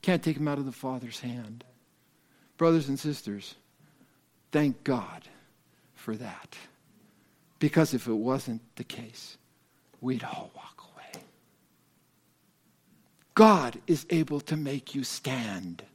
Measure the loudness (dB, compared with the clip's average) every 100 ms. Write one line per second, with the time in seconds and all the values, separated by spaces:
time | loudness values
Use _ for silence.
0 | 2 2 2 0 -2 -2 -4 -6 -8 -6
1 | -10 -10 -8 -8 -12 -16 -18 _ _ _
2 | _ _ _ _ _ 2 4 4 2 -2
3 | -2 -4 -8 -10 -12 -20 _ _ _ _
4 | _ _ _ _ _ 2 2 0 -2 -2
5 | -4 -14 -20 -20 _ _ _ _ _ -14
6 | -8 -8 -8 -14 -18 -20 -20 _ _ _
7 | _ _ _ _ _ _ 2 4 4 2
8 | -2 -2 0 -2 -4 -8 -10 -16 -14 -12
9 | -14 -16 -20 -20 _ _ _ _ _ _
10 | -4 -4 -4 -10 -12 -18 -20 -20 -20 -20
11 | -20 -20 -20 _ _ _ _ _ _ _
12 | _ _ _ _ _ _ _ _ _ _
13 | _ _ _ 8 10 10 4 -6 0 0
14 | 2 0 2 -2 -2 -4 -2 -6 -6 -6
15 | -6 -6 -4 -4 -4 -6 -8 -12 -16